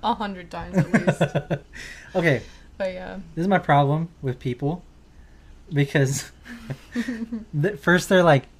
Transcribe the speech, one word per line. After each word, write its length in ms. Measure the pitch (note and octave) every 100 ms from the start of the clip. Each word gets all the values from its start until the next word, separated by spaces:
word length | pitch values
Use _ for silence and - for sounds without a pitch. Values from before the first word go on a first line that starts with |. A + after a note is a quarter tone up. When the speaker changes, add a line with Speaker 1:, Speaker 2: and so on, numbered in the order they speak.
Speaker 1:
a 120 | G#3+
hundred 360 | A3 G#3 F#3 E3+
times 260 | E3+ F3 F#3
at 160 | C#3+
least. 680 | - - D3+ D3+ D3 - D#3 -
Speaker 2:
<laughs> 460 | - - - -
Okay. 260 | F#3 E3+ B2+ - - - -
Speaker 1:
But 140 | F#3+
yeah. 240 | F#3 F#3 G3 -
Speaker 2:
This 80 | -
is 60 | F3+
my 100 | F#3
problem 500 | - C#3+ C#3+ D3+ E3 -
with 160 | C3+ B2
people, 440 | C3 B2 C#3 F3+ - - - - - - - - -
because 580 | C#3+ C#3+ D3+ C3+ C#3 - - - - A3+ - -
Speaker 1:
<laughs> 600 | A#3+ A#3 A3+ A3+ A#3 G#3+
Speaker 2:
the, 220 | D3+ E3 G#3
first 300 | - F3+ -
they're 120 | F#3+
like 220 | F3 C#3 -